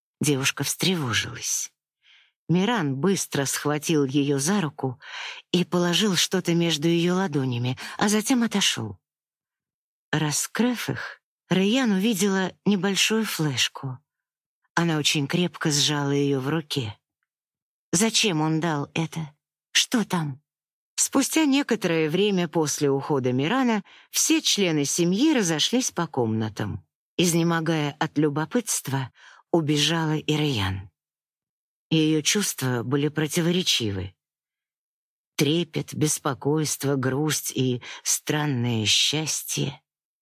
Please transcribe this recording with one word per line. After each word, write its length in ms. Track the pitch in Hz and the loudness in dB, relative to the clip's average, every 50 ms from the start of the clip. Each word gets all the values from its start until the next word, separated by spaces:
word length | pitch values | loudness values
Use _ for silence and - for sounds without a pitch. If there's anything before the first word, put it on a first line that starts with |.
| _ _ _ - | _ _ _ -2
Девушка 440 | 131 147 143 131 135 - - - 143 | 0 0 0 2 0 -2 -2 -2 -4
встревожилась. 1080 | - - - - 180 190 165 143 120 104 98 - 120 120 - - - - - - - _ _ _ _ _ _ _ _ _ _ _ _ _ _ _ - | -4 -4 -2 -2 -2 0 0 0 0 0 -2 -2 -4 -6 -8 -6 -6 -4 -4 -6 -8 _ _ _ _ _ _ _ _ _ _ _ _ _ _ _ 0
Миран 460 | 160 185 190 233 247 214 151 139 131 | 0 2 2 2 0 0 0 -2 -2
быстро 500 | 135 147 196 196 - - - - 143 135 | 0 0 0 0 0 -2 -4 -2 -2 -2
схватил 600 | - - - - 147 147 151 147 - 165 147 143 | -2 -2 -4 -2 -2 -2 -2 0 0 2 2 2
её 340 | 131 131 147 139 143 143 139 | 2 2 0 2 2 0 0
за 200 | 135 165 208 202 | 0 0 0 0
руку 400 | 165 143 - - 135 131 120 - - - - - - - - - - _ | 0 -2 -4 -4 -4 -6 -6 -6 -12 -16 -14 -12 -12 -12 -14 -16 -6 _
и 140 | - 175 175 | 0 0 0
положил 500 | - 180 180 175 175 170 - 220 208 175 | 2 0 2 2 2 2 2 2 2 2
что-то 400 | 151 - - 196 185 - 175 165 | 2 0 0 0 -2 0 2 2
между 320 | 170 170 170 156 147 151 | 2 2 2 0 0 2
её 260 | 170 170 170 165 180 180 | 2 2 2 2 2 2
ладонями, 640 | 185 196 170 147 143 131 131 120 120 120 123 127 - - - - - | 0 0 0 0 -2 0 0 -2 -2 -2 -2 -4 -4 -8 -10 -6 -2
а 100 | 202 208 | 0 0
затем 320 | 208 214 214 - 269 240 | 0 0 0 2 2 2
отошёл. 560 | 233 220 - 202 185 - - 123 113 104 98 - _ _ _ _ _ _ _ _ _ _ _ _ _ _ _ _ _ _ _ _ _ _ | 0 0 0 0 0 0 0 -2 -6 -8 -10 -14 _ _ _ _ _ _ _ _ _ _ _ _ _ _ _ _ _ _ _ _ _ _
Раскрыв 800 | - 151 156 147 143 - - - - - 226 247 240 - - - | -2 -2 0 0 -2 -2 -4 -4 -2 0 0 0 0 -2 -4 -6
их, 320 | 123 113 - - - - _ _ _ _ _ | -6 -6 -8 -12 -14 -18 _ _ _ _ _
Райан 440 | - 175 185 190 202 233 269 262 220 | 0 2 2 2 2 2 2 2 2
увидела 640 | 196 185 196 240 226 165 202 202 190 190 185 175 - _ - | 2 2 2 0 2 2 2 2 2 2 0 -2 -4 _ 0
небольшую 600 | 190 208 185 165 202 190 175 - - 220 220 214 | 2 2 2 2 0 0 2 0 2 2 0 0
флешку. 720 | - - - 156 147 131 117 - - - - - 131 127 - _ _ _ _ _ _ _ _ _ _ _ _ _ _ - | -2 -2 -2 -2 0 0 0 -2 -2 -4 -8 -10 -10 -10 -12 _ _ _ _ _ _ _ _ _ _ _ _ _ _ -2
Она 240 | 170 170 170 156 | 0 0 0 0
очень 300 | 151 143 - - 156 139 | 0 0 0 0 0 -2
крепко 420 | - - 180 180 165 - - - 160 | -2 0 0 0 -2 -2 -4 -2 0
сжала 400 | 147 147 139 147 151 147 143 139 | 0 2 0 0 0 0 0 0
её 300 | 143 143 143 139 139 131 | 0 2 2 2 0 0
в 100 | 127 139 | 0 -2
руке. 480 | 156 165 147 - - 143 120 104 - _ _ _ _ _ _ _ _ _ _ _ _ _ _ _ _ _ _ _ | -2 -4 -4 -6 -6 -6 -6 -6 -8 _ _ _ _ _ _ _ _ _ _ _ _ _ _ _ _ _ _ _
«Зачем 500 | - 180 220 226 220 - 226 208 165 156 | -2 0 0 2 2 2 2 2 2 2
он 180 | 156 156 160 156 | 2 2 0 0
дал 300 | 160 170 151 143 139 - - | 0 0 -2 -2 -4 -4 -4
это? 360 | 165 160 - - 165 156 143 - _ _ _ _ _ _ _ | -4 -4 -4 -6 -8 -10 -10 -12 _ _ _ _ _ _ _
Что 320 | - - - - - 233 196 | -2 -2 0 2 0 0 0
там?» 380 | - 185 170 156 147 127 - _ _ _ _ _ _ _ _ _ _ _ | 0 -2 -2 -2 -4 -6 -10 _ _ _ _ _ _ _ _ _ _ _
Спустя 500 | - - - - 269 240 - - 320 311 | -4 -2 0 2 2 2 2 2 2 4
некоторое 640 | 277 262 285 285 - 233 - - 170 165 160 156 151 | 4 4 2 2 2 0 0 0 2 2 2 2 2
время 380 | 156 180 208 208 196 180 175 | 2 2 2 2 2 2 0
после 420 | 156 - 170 151 143 - - 147 139 | 0 0 0 0 0 0 0 2 2
ухода 440 | 139 135 135 - 151 135 123 127 123 | 2 0 0 0 0 0 2 2 2
Мирана 500 | 127 139 170 240 269 262 240 220 202 - - - - - _ | 2 2 2 2 2 2 2 2 0 -2 -6 -14 -20 -16 _
все 300 | - - - - 320 311 | -4 -2 0 2 2 2
члены 440 | - - - 202 196 170 156 147 143 | 2 0 0 2 2 2 2 2 0
семьи 480 | 131 - - 170 170 185 208 285 320 302 | 0 0 2 2 2 2 4 4 4 4
разошлись 580 | 240 196 165 160 147 - - 233 262 247 - | 4 2 2 0 0 0 2 2 0 0 0
по 160 | - 180 170 | -2 -4 -4
комнатам. 800 | - - 135 117 110 110 110 110 107 - - 107 101 95 - - _ _ _ _ _ _ | -4 -2 -2 0 0 0 -2 -2 -4 -4 -6 -6 -6 -6 -10 -12 _ _ _ _ _ _
Изнемогая 800 | - 175 175 160 170 165 170 170 165 160 170 165 156 147 143 - - | 0 2 2 4 2 2 2 2 0 0 0 0 0 0 -2 -2 -2
от 180 | 160 151 - | -4 -2 0
любопытства, 920 | 147 156 147 143 156 156 - - 247 233 - - - - - 131 135 131 110 - _ - - - - _ _ | 2 2 2 2 0 -2 -2 -2 -2 -2 -2 -4 -4 -4 -4 -4 -4 -4 -6 -10 _ -20 -20 -20 -20 _ _
убежала 640 | - 170 156 139 151 147 147 151 170 165 160 151 156 | 0 0 2 2 2 2 2 0 0 0 0 0 0
и 180 | 151 - - 151 | -2 0 -2 0
Райан. 540 | 151 151 147 131 107 98 95 95 95 92 - _ _ _ _ _ _ _ _ _ _ _ _ _ _ _ _ _ _ _ - | 0 0 0 0 0 -2 -2 -4 -6 -8 -14 _ _ _ _ _ _ _ _ _ _ _ _ _ _ _ _ _ _ _ -2
Её 320 | 160 160 156 156 156 156 | 0 2 2 2 2 2
чувства 640 | 147 - - 208 196 - - - 131 127 127 120 113 | 0 0 0 0 0 -2 -4 -4 -2 -2 -2 -2 -2
были 260 | 123 139 143 143 151 | -2 0 0 0 0
противоречивы. 1040 | - 151 156 147 - 175 160 170 175 185 175 - - - 117 104 98 92 92 95 - _ _ _ _ _ _ _ _ _ _ _ _ _ _ _ _ _ _ _ _ _ _ _ _ | -2 -2 -4 -2 0 0 0 2 0 0 0 0 0 0 0 -2 -4 -4 -6 -8 -12 _ _ _ _ _ _ _ _ _ _ _ _ _ _ _ _ _ _ _ _ _ _ _ _
Трепет, 560 | - 147 139 160 175 170 - - 143 143 - - | -2 0 2 0 0 -2 -4 -6 -8 -8 -6 -4
беспокойство, 1040 | 123 151 151 - - - 151 127 - - 139 151 156 151 - - - - 135 143 | -2 0 0 0 -2 -4 -4 -4 -2 -2 -2 0 0 0 -2 -4 -4 -2 -2 0
грусть 560 | 135 123 131 127 139 156 151 135 - - - | 0 0 0 0 0 0 -2 -2 -4 -4 -4
и 300 | - - 127 127 117 113 - - - - - | -2 -2 0 0 -2 -4 -6 -12 -16 -8 -4
странное 800 | - - - - - 147 151 151 147 131 120 120 120 117 110 107 | -4 -4 -4 -2 -2 -2 0 0 0 0 0 0 0 0 0 0
счастье. 960 | 101 - - - - - 156 156 143 - - - - - 147 143 139 - - _ _ _ _ _ _ _ _ | 2 2 2 2 0 0 -2 -2 -4 -4 -6 -6 -6 -4 -4 -4 -4 -6 -10 _ _ _ _ _ _ _ _